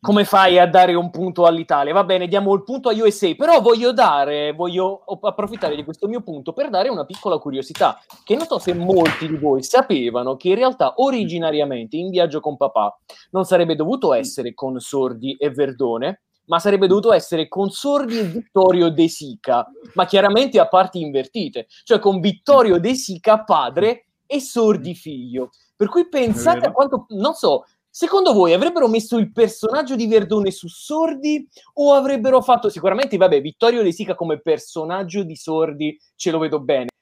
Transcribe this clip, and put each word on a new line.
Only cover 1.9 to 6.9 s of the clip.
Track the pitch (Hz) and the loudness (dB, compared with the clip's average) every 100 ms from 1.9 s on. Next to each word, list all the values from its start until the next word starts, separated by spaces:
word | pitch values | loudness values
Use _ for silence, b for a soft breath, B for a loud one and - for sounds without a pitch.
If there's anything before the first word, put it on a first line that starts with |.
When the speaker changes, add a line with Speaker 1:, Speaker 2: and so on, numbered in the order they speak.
Speaker 1:
Va | 180 | 0
bene, | 185 185 180 | 0 -2 0
diamo | 196 202 | -2 0
il | 196 | -2
punto | 196 262 254 | -2 -6 -2
a | |
U | 214 220 | 2 0
S | 208 | 0
A, | 190 | -4
però | 156 302 330 | -2 2 4
voglio | 226 233 240 | 4 4 2
dare, | 254 214 143 143 147 147 | 2 2 2 0 -2 -4
voglio | 156 180 175 185 196 | -4 -4 -2 -2 -4
op-, | - 196 | -12 -6
approfittare | 202 190 202 220 165 147 | -6 -4 -8 -6 -6 -6
di | |
questo | 147 160 202 | -10 -8 -6
mio | 233 | -8
punto | 196 151 131 | -10 -12 -12
per | 165 285 | -8 -4
dare | 190 | -2
una | 233 | -2